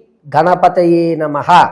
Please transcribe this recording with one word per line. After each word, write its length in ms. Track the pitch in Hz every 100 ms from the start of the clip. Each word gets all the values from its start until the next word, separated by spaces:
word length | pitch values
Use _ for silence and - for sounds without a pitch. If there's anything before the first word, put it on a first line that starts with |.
| _ _ 147 147
గణపతయే 800 | 170 175 180 185 175 170 165 156
నమః" 360 | 151 143 147 175 127